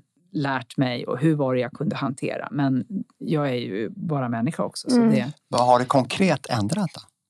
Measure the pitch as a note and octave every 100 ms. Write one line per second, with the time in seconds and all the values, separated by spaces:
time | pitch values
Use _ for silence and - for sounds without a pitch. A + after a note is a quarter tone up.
0 | - _ _ E3 C#3 C3 B2 - B2+ A#2+
1 | - B2 D#3+ D3 C3+ B2+ B2 - - -
2 | C#3 C#3 - - - C#3 C3+ B2+ - -
3 | - - - D#3 C#3+ B2 A#2+ G2 G#2+ -
4 | E3 C#3+ B2 A#2 B2+ - - - - B3
5 | A3+ G#3+ D3 - - A#2+ B2 B2 B2+ C3+
6 | A#2+ - F#3+ C#3+ - B2 G#2 F#3+ F#3 -
7 | - _ _